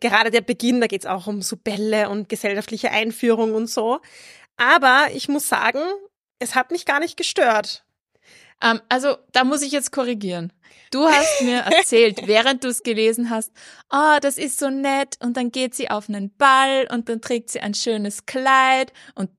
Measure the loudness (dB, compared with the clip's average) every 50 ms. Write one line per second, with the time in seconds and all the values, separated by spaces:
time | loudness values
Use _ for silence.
0 | -2 0 2 2 2 2 0 0 0 -2 -4 -2 0 0 2 2 0 -2 -2 -4
1 | -6 -6 -6 -6 -6 -8 -8 -8 -8 -8 -10 -8 -8 -8 -6 -4 -2 -2 0 0
2 | 0 -2 -4 -6 -6 -6 -6 -6 -4 -4 -4 -4 -6 -8 -8 -6 -4 -2 -2 -2
3 | -2 -4 -4 -2 0 0 2 2 0 0 -2 -2 -4 -4 -4 -4 -2 -2 -2 -4
4 | -6 _ -20 -20 -20 -20 -20 -20 _ _ _ 0 4 6 6 6 6 6 6 6
5 | 4 2 0 -4 -4 -4 -4 -2 -2 -2 -2 0 0 0 -2 -2 -4 -4 -6 -8
6 | -10 -16 _ _ _ _ _ -10 -8 -4 -2 -2 -2 -2 -4 -6 -2 -2 -2 0
7 | -2 -4 -6 -6 -6 -4 0 0 2 2 2 2 0 -4 -8 -14 _ _ _ _
8 | _ _ _ _ _ _ -20 -20 _ _ _ _ 0 0 0 0 0 -2 -2 0
9 | 0 0 -2 -2 _ _ 0 2 2 2 2 -2 -2 -2 -2 -4 -4 -4 -4 -4
10 | -2 -2 -4 -4 -4 -6 -6 -6 -6 -8 -12 _ _ _ _ _ _ _ -2 2
11 | 4 4 4 4 4 2 0 0 0 0 0 0 0 2 2 2 4 4 4 6
12 | 6 4 2 0 0 2 4 4 4 2 0 0 -2 -4 -6 -4 -4 -2 0 2
13 | 2 2 2 0 -2 -2 -4 -4 -6 -8 _ _ -20 -20 -20 -20 -10 -4 0 2
14 | 4 4 4 4 2 0 -2 -2 -4 -6 -4 -2 -2 -2 -2 -2 -2 0 0 0
15 | -2 -4 -6 -6 -6 -4 -4 -2 -4 -4 -2 -2 -4 -4 -4 -6 -6 -6 -6 -6
16 | -6 -6 -8 -6 -8 -8 -2 2 4 4 6 6 4 2 2 0 0 -2 -4 -6
17 | -6 -6 -6 -6 -6 -4 -4 -4 -4 -6 -10 -8 -6 -6 -6 -4 -4 -4 -4 -2
18 | -4 -6 -8 -10 -10 -8 -6 -2 2 4 4 4 4 4 2 2 0 -4 -8 -16
19 | -20 -16 -12 -10 -10 -10 _